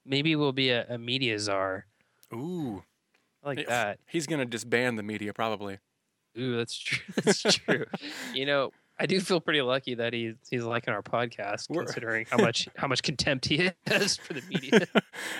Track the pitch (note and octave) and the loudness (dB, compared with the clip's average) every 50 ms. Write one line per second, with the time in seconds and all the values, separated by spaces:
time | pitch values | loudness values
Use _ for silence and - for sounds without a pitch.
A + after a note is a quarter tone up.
0 | _ C3 C#3 C#3 C#3+ E3 D#3 D3 D3 C#3 C3 C3+ C3+ C3 B2 A#2 - - A#2+ A#2 | _ 0 0 2 4 4 4 4 4 2 2 2 2 2 2 2 0 -2 -6 -6
1 | A#2 A#2+ B2+ C3+ C3+ A#2 A2 G#2 G#2 G#2 G2 G2 F#2+ F#2+ F#2+ G2 G2+ - _ _ | -4 -2 -2 0 0 0 0 0 0 0 0 0 0 0 -2 -4 -8 -14 _ _
2 | _ _ _ _ - _ A#2 A#2 C3+ F3 F3+ F3 D3+ B2 G2+ F#2 - _ _ _ | _ _ _ _ -18 _ -10 -8 -6 -6 -4 -4 -4 -4 -6 -8 -10 _ _ _
3 | _ _ _ _ _ _ _ _ - C#3+ C#3 B2+ - - A#2+ A#2+ A2 G#2 G2 - | _ _ _ _ _ _ _ _ -8 -6 -4 -4 -2 0 0 0 0 0 -2 -6
4 | _ - - E3+ D3+ C#3 D#3+ D3 C3 A#2+ A#2 A2+ A2+ A#2+ A#2+ A#2+ B2+ B2 A#2 G#2+ | _ -4 -2 -2 -2 0 0 -2 -2 -2 -4 -6 -2 2 2 4 4 4 2 0
5 | G2+ G#2 G#2+ G2+ G2+ G#2 G2+ - A2+ A2+ G#2+ G2 G#2 G2+ G2 G2 - _ _ _ | -4 -4 -4 -4 -4 -6 -2 -2 0 0 0 -2 -4 -8 -8 -10 -14 _ _ _
6 | _ _ _ _ _ _ _ B2 B2+ B2+ A#2+ A#2 A#2+ - - - - - - - | _ _ _ _ _ _ _ -6 -4 -2 -2 -2 -2 -4 -6 -8 -6 -4 -4 -4
7 | - - - - - A3 F#3+ - - A3 - - - - D3 - - - - - | -6 -4 -4 0 4 4 4 4 4 2 2 2 2 0 0 0 0 -4 -8 -10
8 | C#4+ D4 - - C4 B3+ E3+ C3 C3+ C#3+ C#3+ C#3 C3 - - _ _ _ _ - | -10 -10 -10 -10 -10 -6 -4 -4 0 2 2 2 0 0 -4 _ _ _ _ -4
9 | E3 D3+ F3+ F#3+ F3 - F#3+ E3 - - D#3 D3 C3 B2 C3 C3+ - C3 B2 A2+ | -2 0 2 0 2 2 2 2 2 4 2 4 4 4 2 0 0 -2 -2 -2
10 | A#2 A#2 A#2+ A#2 A#2 A2+ A2+ - _ - C3 B2 A#2 A#2 A#2 A#2+ - - A2 G2+ | -2 0 0 0 -2 -4 -4 -8 _ -4 -4 -2 -2 0 -2 -2 0 0 -2 -2
11 | G2 - - A#2 B2 A#2+ - - G2+ G2+ G#2 A2 - - D3 E3+ - - - - | -2 -2 0 0 0 0 -2 -4 -4 -4 -4 -6 -6 -4 -4 -4 -4 -4 -6 -6
12 | A#2+ A2+ A2+ A2 A2+ - C3 A#2 - A#2 A#2 - - - - - - C#3 B2+ - | -4 -2 -2 -2 -2 0 4 4 4 4 4 0 -2 -4 -4 -6 -2 0 0 0
13 | - - D3 - - D#3+ C#3+ C3 - - D3+ C#3+ F3+ F#3 F3+ - _ - - - | 0 -2 -2 0 0 2 2 0 0 0 2 2 2 0 0 -4 _ 0 2 2
14 | G#3 G3 - - - - - - - F3+ G3+ - C4 C4 A#3+ G#3 F3 - - - | 2 2 0 -2 -6 -8 -10 -10 -8 -4 -4 -4 0 4 6 6 6 6 2 2
15 | - - - - - - - | 2 2 -6 -12 -10 -8 -8